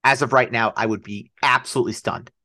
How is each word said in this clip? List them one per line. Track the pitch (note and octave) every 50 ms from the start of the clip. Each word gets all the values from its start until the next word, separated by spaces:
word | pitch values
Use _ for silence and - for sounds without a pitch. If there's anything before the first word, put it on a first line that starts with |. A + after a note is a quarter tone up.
| -
as | C3 C#3 C3 C#3+
of | A#2+ C3+
right | B2+ B2 -
now, | A#2+ A2+ A2+ G#2+ -
I | - A2+
would | A2 G#2+ G2 -
be | - G#2 G2+ - _ _ _ -
absolutely | C#3 B2 C3 - - - C#3 A#2+ - G#2+
stunned | - _ G#2+ - - A2+ - _ _